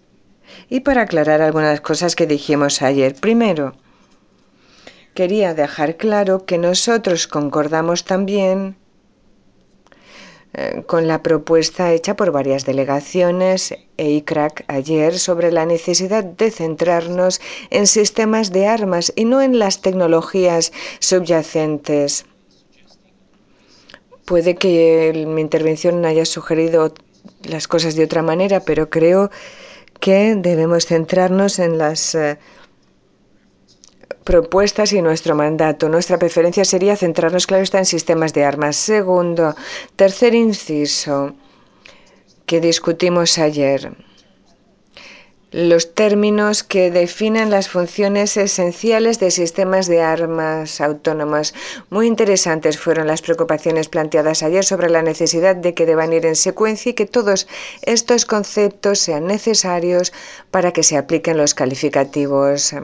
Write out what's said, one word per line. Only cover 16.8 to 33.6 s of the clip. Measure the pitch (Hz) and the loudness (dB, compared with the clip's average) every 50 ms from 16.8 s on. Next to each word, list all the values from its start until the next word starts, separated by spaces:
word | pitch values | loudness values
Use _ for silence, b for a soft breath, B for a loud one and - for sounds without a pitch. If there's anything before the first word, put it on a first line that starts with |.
| 165 175 175 170 165 170 175 180 180 185 180 - B B B B B B | 0 0 2 0 0 -2 -2 0 0 0 0 -2 B B B B B B
en | B - 208 202 | B 0 2 2
sistemas | - 220 208 196 - - 220 214 220 220 220 190 | 2 2 2 0 0 0 0 0 0 0 0 0
de | 180 185 196 | 0 0 2
armas | 208 226 226 208 190 180 175 170 - - - | 2 2 0 0 -2 -2 -2 -2 -4 -4 -2
y | 226 | 0
no | 226 247 269 | 2 2 2
en | 269 262 254 233 | 2 2 2 2
las | 214 190 - - | 2 0 -2 -2
tecnologías | - 190 185 185 175 165 165 165 160 - - 190 180 180 170 165 160 - B B B B B B | -2 -2 0 0 2 2 2 2 0 0 0 0 2 2 2 2 0 -2 B B B B B B
subyacentes. | B - 190 185 175 160 170 160 151 - - 165 156 156 151 147 - - 151 147 143 143 - - - _ _ _ _ _ _ _ _ _ _ _ _ _ _ _ _ _ _ _ _ _ _ _ _ _ B B B B B B B B B B B _ - - _ | B 0 0 0 2 2 0 0 0 -2 -2 -2 -2 -2 -2 -4 -4 -2 0 0 0 0 -2 -6 -10 _ _ _ _ _ _ _ _ _ _ _ _ _ _ _ _ _ _ _ _ _ _ _ _ _ B B B B B B B B B B B _ -20 -16 _
Puede | - 180 170 165 180 170 | -2 0 0 2 2 0
que | 175 - 190 175 165 165 165 160 160 160 160 | 0 2 2 4 4 6 6 4 4 4 2
el, | 160 160 156 156 | 0 -2 -4 -4
mi | 160 160 | -2 -2
intervención | 156 151 - 160 156 160 156 156 - 175 175 175 170 | -2 0 0 0 0 0 -2 0 0 0 0 0 0
haya | 160 160 165 160 | 0 2 0 0
sugerido | 160 - 170 156 - 165 160 160 165 165 165 156 156 151 - _ _ _ _ - - - _ - | 0 -4 -8 -6 -4 -2 0 0 2 2 2 2 0 -2 -8 _ _ _ _ -20 -20 -20 _ -12
las | 160 160 156 - - | -10 -10 -8 -4 -2
cosas | - 165 165 165 151 | -2 0 0 0 0
de | 160 160 | 0 0
otra | 156 165 165 | 0 0 0
manera, | 160 160 160 175 190 202 196 185 | 0 0 0 0 0 0 0 0
pero | 185 - 151 151 156 156 | 0 0 -2 -2 -2 -2
creo | - 165 160 170 180 190 202 196 B B B B B B B B B B B B B - | 0 2 4 4 4 4 2 0 B B B B B B B B B B B B B -6
que | - 196 190 196 208 220 220 | 0 2 4 4 4 4 2
debemos | 202 175 175 175 160 160 165 170 170 165 | 2 0 0 2 2 2 2 2 0 0
centrarnos | - 175 160 160 156 180 185 185 185 185 190 196 202 196 - | 0 0 0 0 0 2 2 2 2 2 2 2 0 0 0
en | 180 170 165 160 | 0 0 0 0
las, | 160 151 160 156 - - - | 0 -2 -2 -4 -4 -4 -2
eh, | 160 151 147 147 147 B B B B B B B B _ _ _ _ _ _ _ _ _ _ _ _ _ _ _ _ | -2 -2 -2 -4 -6 B B B B B B B B _ _ _ _ _ _ _ _ _ _ _ _ _ _ _ _